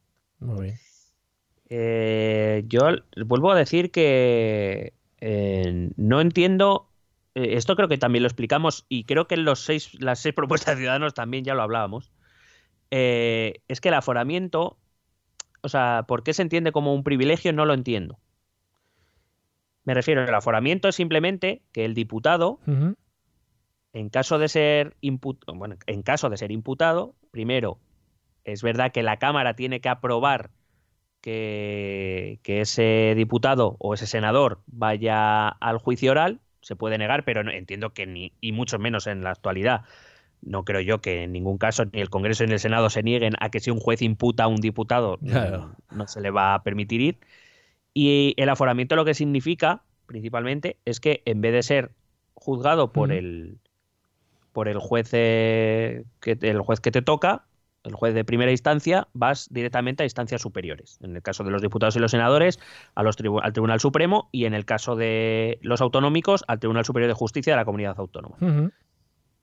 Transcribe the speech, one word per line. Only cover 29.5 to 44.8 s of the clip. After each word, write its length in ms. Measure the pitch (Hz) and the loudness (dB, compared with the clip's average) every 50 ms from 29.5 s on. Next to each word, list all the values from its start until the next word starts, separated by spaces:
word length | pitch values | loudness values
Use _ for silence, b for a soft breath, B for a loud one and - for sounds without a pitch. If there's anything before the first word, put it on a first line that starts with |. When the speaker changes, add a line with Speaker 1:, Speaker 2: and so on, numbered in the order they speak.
| 113 | -2
Speaker 2:
tiene 240 | 123 127 131 127 120 | -4 -6 -6 -6 -4
que 80 | - 131 | -2 -2
aprobar 640 | 123 123 - 123 120 117 131 143 135 120 - - _ _ _ _ _ _ _ _ _ _ _ _ _ _ | -2 -2 -2 -2 0 2 2 2 0 0 -4 -8 _ _ _ _ _ _ _ _ _ _ _ _ _ _
que, 1200 | - 117 110 110 110 107 104 104 104 104 104 101 101 98 98 98 95 95 92 92 92 101 107 - | -12 -8 -8 -6 -6 -6 -6 -6 -6 -6 -6 -6 -6 -6 -6 -6 -6 -6 -6 -6 -8 -8 -12 -10
que 180 | - - 101 104 | -6 -2 0 0
ese 540 | 107 - - 120 113 110 110 110 110 110 110 | 0 0 2 2 4 4 4 4 4 4 4
diputado 600 | 110 113 110 123 113 123 135 135 127 117 98 - - | 2 2 2 2 2 2 4 4 4 2 2 0 -4
o 160 | - 101 104 | -4 -4 -4
ese 120 | 101 113 | -4 -4
senador 540 | - - 110 107 110 120 139 139 117 92 - _ | -4 -4 -2 0 2 4 4 4 2 0 -4 _
vaya 800 | - 123 117 113 107 107 104 113 110 110 110 107 107 107 107 107 107 | -16 -8 -2 -2 -2 0 0 0 0 2 2 2 2 2 2 2 0
al 300 | - - - 117 113 113 | -2 -4 -4 -4 -4 -2
juicio 320 | - 127 123 113 127 131 | -2 -2 -2 2 2 2
oral, 300 | 135 151 165 185 226 - _ _ _ _ | 4 4 2 0 -2 -6 _ _ _ _
se 160 | - - 95 | -16 -14 -10
puede 220 | - 110 110 110 107 | -6 -4 -4 -2 -2
negar, 260 | 107 107 135 147 143 | 0 0 -2 0 -2
pero 180 | 131 113 107 | -2 -2 -2
no, 80 | 107 107 | -4 -4
entiendo 440 | - 92 95 - 98 101 110 107 - | -6 -10 -10 -12 -10 -10 -10 -10 -10
que 120 | - 95 | -10 -12
ni, 260 | 95 90 87 92 85 _ _ | -10 -10 -12 -14 -14 _ _
y 120 | - 113 | -8 -6
mucho 260 | 107 117 123 - 123 101 | -4 -4 -4 -4 -4 -4
menos 280 | 104 117 113 101 - | -4 -2 -4 -4 -4
en 180 | 110 101 95 92 | -6 -8 -6 -6
la 60 | 92 | -8
actualidad, 520 | 92 - - 98 92 95 101 123 123 117 120 b b b b b b b b b b b | -8 -6 -6 -6 -4 0 0 0 0 0 -2 b b b b b b b b b b b
no 220 | - - 98 95 92 | -12 -8 -8 -6 -4
creo 160 | - 98 95 | -4 -4 -2
yo 200 | 92 98 110 107 | 0 -2 -2 -2
que 240 | - 98 90 85 85 | -2 -4 -6 -6 -6
en 80 | 90 | -6
ningún 260 | 90 90 90 98 98 95 | -6 -4 -4 -4 -2 0
caso 260 | 110 113 - - 117 104 | 0 0 0 0 -2 -2
ni 80 | 110 104 | -4 -6
el 100 | 98 95 | -4 -4
Congreso 340 | 101 95 98 107 110 107 117 | -2 -2 -2 -2 0 0 0
ni 60 | 110 | 0
el 60 | 110 101 | 0 0
Senado 320 | - 110 113 117 113 104 | 0 0 2 2 2 2
se 120 | - 110 | 2 0
nieguen 320 | 107 117 123 120 117 110 107 - | 0 0 0 2 0 0 -2 -2
a 100 | 104 110 | -4 -4
que 100 | - 107 | -6 -4
si 100 | - 120 | -4 -4
un 80 | 117 110 | -4 -2
juez 240 | - 120 117 - | 0 0 0 2
imputa 420 | 120 113 110 - 120 120 113 117 113 | 2 0 0 2 0 0 2 2 2
a 40 | 113 | 2
un 80 | 110 | 2
diputado, 640 | 110 107 110 104 117 | 2 0 -2 -2 -2